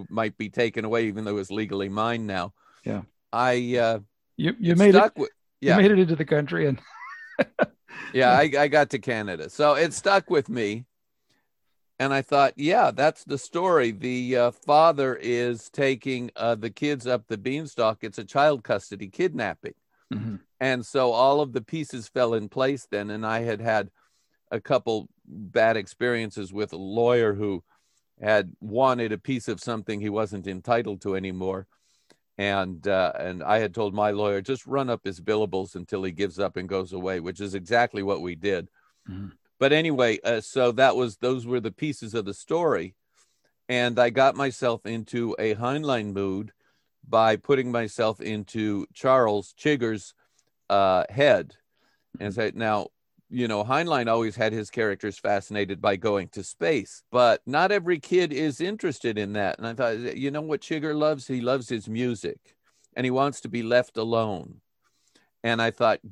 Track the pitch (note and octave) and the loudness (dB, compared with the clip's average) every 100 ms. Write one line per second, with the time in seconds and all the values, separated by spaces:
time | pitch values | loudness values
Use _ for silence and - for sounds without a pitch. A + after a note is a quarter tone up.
0 | G2 A2+ A2 - G#2 - A#2 A#2 G#2+ A#2 | -4 -4 -4 -4 -8 -2 0 0 -2 0
1 | A2+ G#2 G#2+ G#2 F#2+ G#2 G#2 G2 G2 G2+ | 0 -4 -4 -6 -4 -6 -4 -4 -4 -2
2 | A#2 A#2 G#2+ F#2+ F#2 _ _ _ - G#2 | -2 -2 -4 -4 -6 _ _ _ -8 -8
3 | - _ - A#2 B2+ B2 A#2+ B2 A2+ A2 | -10 _ -6 0 2 2 0 0 2 0
4 | G2+ _ _ - D#3 - E3+ F3 G3+ F#3+ | -6 _ _ -4 -2 0 2 8 10 10
5 | G#3+ - - _ _ - C3+ G#3 G3+ G3 | 8 2 -6 _ _ -2 4 8 8 8
6 | E3+ D#3+ D3+ D3 D3 E3+ D3 B2+ - - | 4 2 2 0 0 0 0 -2 -8 -18
7 | - - - - - - - _ _ - | -16 -16 -8 -2 -2 0 -2 _ _ -16
8 | - B2+ B2+ B2+ D3+ C#3 D3 D3 C3+ B2 | -2 4 6 8 6 4 4 4 4 0
9 | B2+ A2+ G2+ E2 D2+ - D3 C#3+ E3 - | -2 -2 -2 -6 -6 2 4 4 2 0
10 | - G3 - E3 - A#2+ G#2 A2 B2 _ | 2 2 4 0 0 -2 -2 -4 -10 _
11 | _ _ _ _ _ _ _ _ _ - | _ _ _ _ _ _ _ _ _ -4
12 | C3+ C#3 - C#3+ C3+ - D3 A3 E3 A2 | 0 0 2 4 4 2 0 2 2 2
13 | D3+ - - C3+ - F3 F#3 D#3+ A#2+ G2+ | 0 0 -10 -10 -6 -2 2 4 2 -2
14 | B2 B2 B2 B2+ A#2+ - - D3 E3 C#3+ | -6 -4 0 2 2 0 4 6 6 4
15 | C3 B2 A#2 A#2+ A#2+ A#2 - - C#3 B2+ | 0 -2 -2 0 0 -4 -8 0 0 0
16 | C3+ B2+ B2 - A#2 A2 A2 - D3 C#3 | -4 -4 -6 -4 -2 -2 -4 -4 -4 -4
17 | B2 B2 - G#2+ A2+ C#3+ D#3 - A2 A2 | -2 -4 -4 -6 -6 -6 -8 0 0 0
18 | A2+ - G2 C#3 D3+ C3+ - G#2 - G2 | -10 -12 -4 2 2 2 -2 -4 -4 -14
19 | G2 - F3+ C#3+ G2+ D2+ - - _ _ | -10 -4 -2 -2 -6 -6 -12 -16 _ _
20 | - A2 A2+ G2 _ - C3 B2 A2 C#3 | -12 -8 -8 -10 _ -4 -2 -2 -2 0
21 | B2 A2+ C3 D3 C#3 A#2+ G#2+ D#3+ D3 B2+ | 2 4 4 2 0 -6 -6 -8 -8 -10
22 | A2 C3 A#2+ A2+ G#2 C3+ C3 C#3 - G#2 | -6 0 0 0 -4 -2 -2 -2 -6 -6
23 | G#2 G#2+ A2 A2+ A#2 G#2+ A#2 G#2+ G2 _ | -6 -6 -4 -2 -2 -2 0 0 -2 _
24 | _ _ _ _ - A2+ - C3+ - A2 | _ _ _ _ -10 -8 -2 -2 0 -4
25 | - _ - E2+ G2 A#2+ A2+ A2 G2 - | -6 _ -20 -16 -2 2 4 2 -4 -4
26 | B2 A#2 A2 G#2+ F#2 G2 G#2 E2+ F#2+ A2 | -2 -2 -4 -8 -10 -6 -8 -8 -6 0
27 | A#2+ B2 A2 G2+ G#2 F#2 _ _ _ _ | 2 4 2 0 -4 -4 _ _ _ _
28 | _ - G#2 G#2+ F#2 - G#2+ A2+ C3 B2 | _ -6 2 2 0 -10 -6 2 2 2
29 | A2+ G#2+ - B2+ A#2 G2 - A2+ G2+ G#2 | -2 -4 -4 -6 -4 -8 -6 -8 -6 -6
30 | G#2 G#2 A2 G#2 F#2+ F#2 B2 A#2+ A2 G2 | -4 -4 -4 -6 -10 -8 -2 -2 -2 -6
31 | G2+ F#2+ F#2+ F#2 F#2+ F#2+ F#2+ _ _ _ | -4 -4 -4 -6 -6 -6 -10 _ _ _
32 | _ _ _ - G2+ G2 F#2 E2+ G2+ F#2+ | _ _ _ -6 -2 0 -2 -4 -2 2
33 | F2 - F2 F#2 D2 A2 G#2+ G#2+ G#2 G#2 | 0 -2 -8 -6 0 0 0 -4 -4 0
34 | G#2 G2+ G#2 G2 F#2+ C3 - C#3 C3 A2+ | -2 0 -2 -2 -4 -8 -4 -4 -2 -4
35 | G2+ F2 E2+ G#2+ G#2 F#2+ F#2+ F2+ F2 G2 | -6 -8 -2 -2 0 -4 -6 -10 -8 -6
36 | F#2+ E2 G2 E2+ F#2+ F2+ F#2 F#2+ F#2 F#2 | -6 -4 -4 -2 -6 -6 -6 -6 -6 -6
37 | F#2 F#2 E2+ E2+ G2+ G2 E2+ A#2 A#2+ G#2 | -6 -6 -6 -10 -8 -8 0 0 0 -2
38 | G2 F2 F2 E2 G2 F#2 - _ _ _ | -2 -2 -4 -4 -2 -2 -6 _ _ _
39 | - F#2 G2 _ _ - C#3 D#3 D#3+ C3 | -16 -14 -14 _ _ 0 4 4 2 2
40 | A#2+ G#2+ A2 A2+ - C3+ B2 A2+ C3 G#2+ | 2 2 -2 -4 -2 0 2 4 4 4
41 | B2 - B2 C3 A#2 B2 A2 - D3+ - | -2 -2 -4 -2 -4 -4 -4 -6 -8 -6
42 | A2+ A2+ G2 G2+ - D#3+ E3 G2+ F2 _ | -6 -6 -6 -10 -4 0 0 0 -4 _
43 | _ _ _ _ _ _ - B2 B2 A#2+ | _ _ _ _ _ _ -4 0 0 4
44 | A#2+ A#2 C3+ B2 C#3 - B2+ A2+ G2+ A2+ | 2 6 2 2 -4 -2 -2 -2 -6 -8
45 | G#2+ B2 A#2 G#2 A2 G#2 A#2+ D3 D3 B2 | -6 -4 -4 -2 -2 -2 -2 -2 -2 -2
46 | G#2 G2 G2 F#2+ G#2+ _ _ _ _ _ | -2 -4 -4 -4 -8 _ _ _ _ _
47 | - A2 A2 G#2+ - C3+ B2 A#2 A2 - | 0 2 4 2 2 0 0 -4 -4 -2
48 | A2 G#2 - G#2+ G2+ A2+ G#2+ G2+ - - | -2 -2 -6 -8 -6 -4 -2 -4 -6 -4
49 | C3 C3 A2+ G#2 G2+ - D3+ C#3+ A2+ G#2+ | 2 4 4 0 -4 -4 0 0 0 -4
50 | - _ _ _ _ _ - G2 G2 F#2 | -10 _ _ _ _ _ 0 2 4 2
51 | - G2+ C#3+ G2+ D2 - _ _ _ _ | 0 2 4 4 2 -14 _ _ _ _
52 | _ - G#2 G2 G#2+ - A2 G#2 - _ | _ -10 -8 -4 -4 -2 -2 -2 -4 _
53 | _ _ - B2 A#2 G#2 A2 C#3 F3 C#3+ | _ _ -10 -4 -2 -2 0 0 0 0
54 | A#2 A2+ A2+ A#2+ A2 A2 G#2 A#2+ A2 G2 | 2 0 0 -2 -2 -2 -6 -2 -2 -2
55 | G#2 - G2+ G2+ - G#2 G2 F#2+ G#2+ G2 | -6 -6 -2 -2 -2 -6 -4 -2 -2 0
56 | A2 G2+ F2 G#2 F#2+ - E3 C#3 G2 - | 0 -2 -4 -12 -12 -4 0 0 -4 -16
57 | - B2 A#2+ G#2+ - D3 F#3+ G3+ E3+ E3+ | -2 4 4 4 0 0 2 0 0 -4
58 | - F3+ E3+ D3 D#3 C3 F3 G#3+ F3+ B2+ | 0 0 2 -2 -4 -2 -6 -4 -6 -4
59 | A#2 G#2+ G2+ G#2 F#2+ - A2+ A#2 A#2+ A2+ | -4 -4 -4 -2 -2 -2 -8 -2 -2 -2
60 | A#2+ - C#3 D3+ D#3 D3 - D#3 D3+ D3+ | -6 -6 -6 -6 -4 -6 -4 -6 -4 0
61 | D3+ C#3+ - B2+ A#2+ C3+ A#2 A2+ G#2 A2+ | 0 0 -4 -4 0 -2 -2 -8 -6 -4
62 | B2 A2 - - _ _ _ _ _ - | -2 -2 -6 -10 _ _ _ _ _ -4
63 | B2+ C3 C#3+ - A#2+ A#2+ A2+ B2 B2 A2+ | 0 2 0 -2 -8 -6 2 2 2 -4
64 | A2+ A2+ A2 F2+ - - _ _ _ _ | -2 0 0 -4 -10 -20 _ _ _ _
65 | _ _ _ - A#2 A#2 A2+ - A#2 G2+ | _ _ _ -6 -2 0 0 2 2 2
66 | G2 | -4